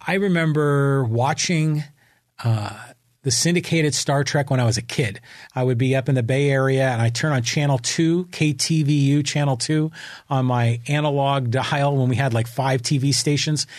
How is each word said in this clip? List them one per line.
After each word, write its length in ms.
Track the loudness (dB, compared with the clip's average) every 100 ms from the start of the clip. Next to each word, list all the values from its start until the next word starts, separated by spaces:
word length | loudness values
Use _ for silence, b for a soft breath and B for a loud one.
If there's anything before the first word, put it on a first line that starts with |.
| -4
I 80 |
remember 880 | -2 2 2 2 2 2 2 2 2
watching, 800 | 0 0 0 0 0 0 0 -2 -6 b b b b -4
uh, 340 | 0 0 -2 -12 -18 -20 _ _
the 100 | -4
syndicated 640 | 0 0 0 0 0 0
Star 280 | -2 0 0
Trek 260 | 0 -2 0
when 120 | 2
I 40 |
was 140 | 2 0
a 40 |
kid. 380 | -4 -4 -4 -4 B B B
I 100 | -2
would 120 | 0 0
be 180 | 2
up 140 | 0 2
in 60 |
the 80 | 0
Bay 280 | 2 0 2
Area 380 | 2 2 2 2
and 140 | 2
I 80 | 0
turn 220 | 0 -2
on 100 | -2
channel 360 | -2 0 0 0
two, 480 | -2 0 2 0 -2
K 220 | -2 -2
T 320 | 0 0 0
V 80 | 2
U 300 | 2 4 2
channel 320 | 0 0 0 -2
two 340 | -2 -2 -2 B B B -4
on 160 | 0 0
my 340 | 2 0 -2 -2
analog 640 | -2 0 0 0 0 0
dial 460 | -2 0 0 0 2
when 120 | 0
we 80 | 0
had, 160 | 0
like, 140 | 0 -2
five 340 | -2 -2 0
T 160 | 0 0
V 140 | 0
stations. 560 | 0 0 0 0 -2 -6